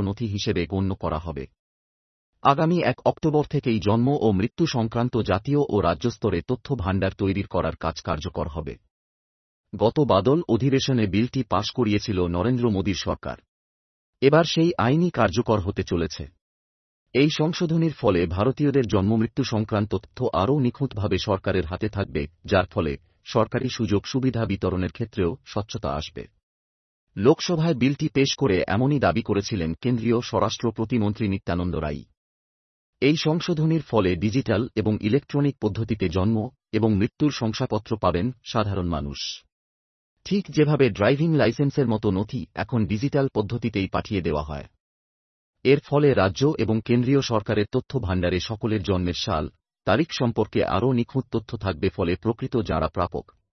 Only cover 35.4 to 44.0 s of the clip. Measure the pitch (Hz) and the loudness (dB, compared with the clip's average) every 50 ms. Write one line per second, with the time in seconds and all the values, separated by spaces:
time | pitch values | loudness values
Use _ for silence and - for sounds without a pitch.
35.4 | 143 143 131 - - 107 101 104 113 110 113 101 95 90 80 95 92 107 113 107 | 0 0 -2 -2 -4 -2 -2 -2 -4 -4 -2 -2 -2 0 0 2 2 2 0 0
36.4 | 107 127 - _ _ _ - 107 107 113 107 95 101 120 - _ 147 147 131 - | -2 -6 -10 _ _ _ -2 0 2 2 4 2 2 0 0 _ -2 -2 0 -2
37.4 | 120 110 110 - 131 - 113 107 - - 110 104 - 90 82 85 92 123 127 - | -4 -4 -2 -4 -4 -2 -2 -4 -2 -4 -6 0 0 0 2 2 -2 -2 -4 -8
38.4 | _ - - 120 104 104 98 95 90 85 82 73 71 71 69 - - - - - | _ -6 -2 -2 0 0 -2 -2 -2 -2 -2 -4 -4 -6 -8 -10 -10 -12 -12 -14
39.4 | _ _ _ _ _ _ _ _ _ _ _ _ _ _ _ _ _ - 185 202 | _ _ _ _ _ _ _ _ _ _ _ _ _ _ _ _ _ -2 -2 -2
40.4 | 185 - 143 156 151 143 151 139 139 123 95 98 101 110 139 139 156 170 160 147 | -2 -2 2 2 4 4 6 4 4 4 4 2 2 2 4 4 2 2 4 4
41.4 | 117 107 120 - 143 139 - - 139 117 110 110 - 107 95 92 107 - - 147 | 4 2 2 2 0 0 2 2 2 2 0 0 2 0 0 0 -2 -2 -6 -8
42.4 | - - _ - 98 - - 117 107 73 104 107 113 143 - 147 139 135 - - | -8 -8 _ -8 -6 -2 0 0 0 0 0 -2 -2 0 0 2 0 2 0 -2
43.4 | 107 98 120 120 - 120 104 101 98 - - 101 | -2 -2 -4 -4 -4 -2 -2 -2 -2 0 -2 -4